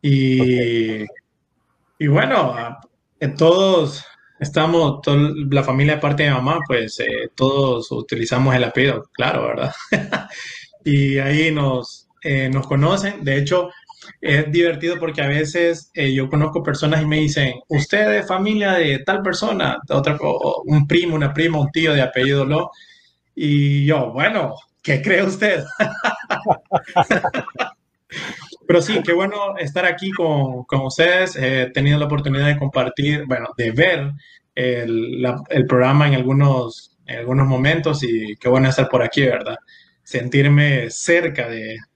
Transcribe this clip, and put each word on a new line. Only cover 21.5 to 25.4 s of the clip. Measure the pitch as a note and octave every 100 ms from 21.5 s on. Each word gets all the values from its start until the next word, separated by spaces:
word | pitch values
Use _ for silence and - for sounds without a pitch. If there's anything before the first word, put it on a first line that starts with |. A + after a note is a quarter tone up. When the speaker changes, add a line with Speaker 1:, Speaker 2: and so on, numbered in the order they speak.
| D#3
Speaker 1:
un | C#3+
tío | D#3+ D#3+
de | C#3+
apellido | B2+ B2+ C3 C#3
Lo. | C3+ B2 - - - - _ _ _ -
Y | D3+ D3 C#3+ C#3+ C#3+
yo, | D3+ A#2+
"Bueno, | A#2+ F3+ A3 D3 - _ _
¿qué | - C#3
cree | G3+ F#3
usted?". | F#3+ F#3+